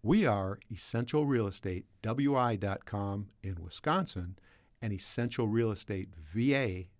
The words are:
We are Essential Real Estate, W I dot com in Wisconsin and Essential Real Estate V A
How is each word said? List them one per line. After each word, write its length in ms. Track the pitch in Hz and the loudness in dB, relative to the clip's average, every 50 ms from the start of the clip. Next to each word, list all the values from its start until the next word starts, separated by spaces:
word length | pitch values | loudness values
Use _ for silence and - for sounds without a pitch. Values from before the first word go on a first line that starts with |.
We 240 | - 107 170 220 208 | 4 4 4 4 6
are 320 | 131 104 101 95 95 101 - - _ | 4 4 2 0 -2 -4 -6 -10 _
Essential 560 | 113 92 - - - 117 120 120 - 151 151 | -12 -10 -8 -4 -2 -2 -2 2 2 2 2
Real 200 | 139 135 120 110 | 4 2 2 2
Estate, 400 | 98 95 - - 98 90 90 - _ _ _ | 0 -2 -4 -4 -4 -4 -4 -6 _ _ _
W 320 | - 110 117 135 139 143 139 | -4 -2 0 2 4 4 6
I 200 | 131 123 120 113 | 6 4 4 4
dot 280 | 101 98 98 98 - - | 2 0 0 -2 -2 -6
com 460 | - - 101 101 101 98 101 104 101 - _ | -4 -4 -2 -2 0 -2 -4 -6 -8 -12 _
in 200 | - 95 95 87 | -8 -6 -6 -6
Wisconsin 720 | 85 85 - - - 151 156 190 185 - - 95 87 87 92 - _ - - _ _ _ _ _ | -8 -10 -12 -6 -2 0 2 2 0 -2 -4 -6 -6 -6 -10 -12 _ -20 -20 _ _ _ _ _
and 100 | - 110 | -4 -4
Essential 540 | 101 92 - - - - 120 117 117 - 120 | -4 -4 -6 -6 -2 -2 -2 -2 0 0 0
Real 240 | 104 107 113 117 113 | 2 2 2 2 2
Estate 440 | 104 - - - 104 95 92 87 - | 0 -4 -4 -6 -4 -4 -4 -8 -12
V 380 | - 78 76 85 113 120 139 139 | -18 -16 -6 -2 2 2 4 4
A 320 | 139 135 110 92 92 92 - _ | 2 2 0 -2 -6 -8 -12 _